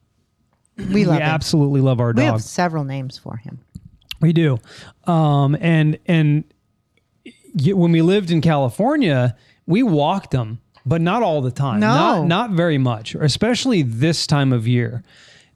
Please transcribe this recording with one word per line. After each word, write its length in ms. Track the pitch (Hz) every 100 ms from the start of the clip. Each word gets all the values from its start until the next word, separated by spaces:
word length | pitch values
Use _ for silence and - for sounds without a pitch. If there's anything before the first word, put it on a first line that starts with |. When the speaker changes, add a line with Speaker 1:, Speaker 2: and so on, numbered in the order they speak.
| _ _ _ _ _ _ _ -
Speaker 1:
We 280 | - 196
love 140 | 190 156
Speaker 2:
We 40 |
Speaker 1:
him. 60 | 151
Speaker 2:
absolutely 520 | 160 - 160 143 139
love 200 | 131 120
our 120 | 120
Speaker 1:
We 120 | 117
have 100 | 302
Speaker 2:
dog. 60 | 110
Speaker 1:
several 420 | - - 180 160
names 340 | 139 135 131 -
for 200 | - 113
him. 240 | 123 127 _ - - _ - -
Speaker 2:
We 120 | 160
do. 260 | 165 156 123 - - - -
Um, 520 | - 165 156 143 139 147
and, 380 | 170 160 151 156 -
and 360 | 165 151 147 - _ _ _ _ _ _ _ - - _
y-, 180 | 196 139
when 180 | 196 170
we 100 | 165
lived 300 | 165 202 175
in 80 | 165
California, 960 | 165 147 131 - 220 302 208 135 123 - _ _ -
we 180 | 185
walked 480 | 254 156 147 196 -
them, 260 | 131 110 117 _ _
but 160 | 123 165
not 220 | 165 220
all 180 | 214 151
the 100 | 127
time. 260 | 127 139 208
Speaker 1:
No. 160 | 214 254 339 214
Speaker 2:
Not, 40 | 170
not 240 | 175 240
very 280 | 175 170 143
much, 360 | 127 110 110
especially 680 | - 151 - 220 247 262 208
this 440 | 131 113 151 160 -
time 260 | 147 135
of 140 | 123 113
year, 380 | 123 117 120 - - - - _